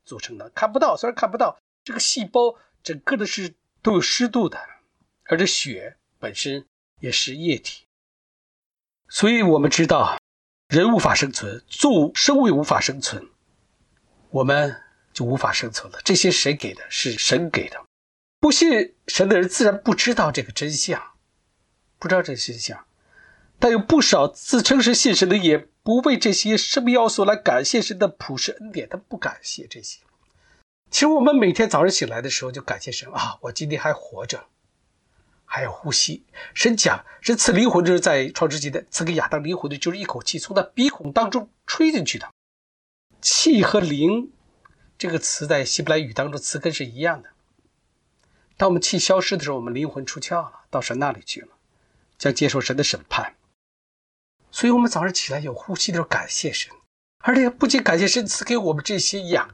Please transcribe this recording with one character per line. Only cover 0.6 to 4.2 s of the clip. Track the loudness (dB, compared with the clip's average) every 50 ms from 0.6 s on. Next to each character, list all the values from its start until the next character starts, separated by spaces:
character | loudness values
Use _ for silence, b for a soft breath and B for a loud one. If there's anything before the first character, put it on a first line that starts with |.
| -2 0
不 | 0 2
到， | 2 2 0
虽 | 0 -2 -6
然 | -4
看 | -2 -4 -4
不 | 0 0
到， | -2 -2 -2 _ _ _ _ _ _
这 | -12 -6
个 | -4
细 | -2 -2 -2 -4 -6
胞 | -2 0 2 2 2 0 b b b b b -12
整 | -12 -12 -8
个 | -4 -4 -2 -2
的 | -4
是 | -4 -6 -8 -8 -10 -12 _ _ _ _ _
都 | -2 2 2
有 | 2
湿 | 2 2 0 0